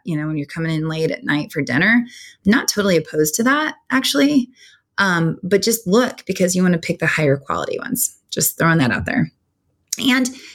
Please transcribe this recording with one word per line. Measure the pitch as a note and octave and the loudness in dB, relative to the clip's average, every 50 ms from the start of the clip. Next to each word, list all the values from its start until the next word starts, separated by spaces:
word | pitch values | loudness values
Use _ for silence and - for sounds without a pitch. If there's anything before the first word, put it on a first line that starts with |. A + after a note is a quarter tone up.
| - | -8
you | - D#3+ | -6 -6
know, | D3+ D3+ | -4 -4
when | D#3 D#3 | -4 -4
you're | D3+ C#3+ | -6 -6
coming | - - E3 E3 E3 D#3+ | -8 -6 -6 -4 -2 -2
in | D#3 D#3 | -2 -2
late | D#3+ D#3+ D#3+ D#3+ D#3 | -4 -4 -2 -2 -2
at | - - - | -4 -4 -4
night | - D3 D3 D3 - | -2 -2 -2 -4 -4
for | - D#3 | -6 -6
dinner, | C#3 C3 B2 D3 F3+ G#3+ A#3 B3 A#3+ | -4 -2 0 0 2 2 2 2 0
I'm | - - - - - - _ - G3 | -2 -8 -20 -20 -20 -14 _ 0 2
not | A3 C#4+ - | 2 2 2
totally | - - G#3+ G3 G3+ F3+ | -2 -2 0 2 2 2
opposed | D#3+ D#3+ - - D#3 D#3 D3+ - | 2 0 0 0 0 0 2 0
to | - A3+ | 0 2
that, | B3+ C#4 D4+ D#4 D4+ - - _ - | 2 2 2 0 -4 -6 -8 _ -2
actually. | - C4 C4+ - - C#4+ C#4 C#4+ D4 C4+ A#3+ - - _ - - - _ _ _ _ | -2 0 0 0 2 2 2 4 4 2 0 -2 -6 _ -20 -20 -20 _ _ _ _
Um, | - G3+ F#3+ F3 E3 E3 D#3+ - - - | -2 0 2 2 2 0 0 -2 -4 -2
but | F3+ G3+ G3 | 0 2 2
just | F#3+ A#3 A3+ A3 - | 2 2 -2 -2 0
look, | F3+ F#3 A#3+ B3+ - - - - | 2 2 2 2 2 -2 -8 -8
because | - F#3 - F#3 F3+ F3+ | -6 -2 0 0 0 2
you | F#3 F#3 | 2 2
wanna | F3+ F3 E3 | 2 2 2
pick | - - E3 - | 0 -4 -4 -2
the | E3 | -2
higher | D3+ - - D#3 C#3 C#3 | -2 0 2 2 2 2
quality | C#3 - - E2 E2+ D2 - - | 0 -2 -4 -4 -4 -4 -4 -6
ones. | - - - - - - - - _ _ - | -6 -6 -6 -4 -4 -4 -6 -8 _ _ -10
Just | - - D#3+ - - | -6 -4 -4 -2 -2
throwing | - - E3 E3 E3 | 0 2 4 4 4
that | C3+ A#2+ | 2 2
out | G2+ - - | 0 -2 -2
there. | - - - D#3+ - _ _ _ _ _ _ _ _ _ _ _ - - - | -2 -2 -2 -2 -4 _ _ _ _ _ _ _ _ _ _ _ -12 -8 -2
And | - C4 B3 C4 B3+ B3 - - - - | 0 2 2 2 0 -2 -4 -10 -18 -20